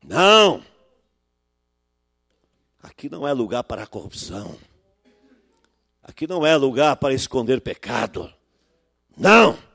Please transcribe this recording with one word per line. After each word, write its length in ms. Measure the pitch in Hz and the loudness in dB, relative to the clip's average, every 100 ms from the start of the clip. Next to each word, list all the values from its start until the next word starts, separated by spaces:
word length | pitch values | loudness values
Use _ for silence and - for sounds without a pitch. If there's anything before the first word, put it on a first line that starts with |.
Não! 580 | - - 185 220 208 135 - _ _ _ _ _ _ _ _ _ _ _ _ _ _ _ _ _ _ _ _ _ | -8 0 4 6 4 0 -10 _ _ _ _ _ _ _ _ _ _ _ _ _ _ _ _ _ _ _ _ _
Aqui 260 | - _ 143 | -20 _ -16
não 200 | - 143 | -10 -6
é 40 | |
lugar 320 | 139 110 120 | -4 -2 -4
para 200 | - 107 | -8 -10
a 40 | 110 | -12
corrupção. 720 | 107 - - - 95 104 - _ _ _ _ _ _ _ _ _ _ _ _ _ _ | -14 -16 -16 -14 -14 -14 -18 _ _ _ _ _ _ _ _ _ _ _ _ _ _
Aqui 240 | - - 160 | -20 -12 -8
não 180 | 180 151 | -2 2
é 120 | 160 | 2
lugar 400 | 135 123 151 131 | 2 2 0 2
para 160 | 143 | -2
esconder 480 | 135 - 131 117 127 | -2 -4 -4 -2 -2
pecado. 680 | - 87 - 117 110 92 78 _ _ _ _ _ _ _ _ - | -4 -12 -8 -6 -6 -8 -14 _ _ _ _ _ _ _ _ -2
Não. 360 | 185 220 208 - _ | 4 6 6 0 _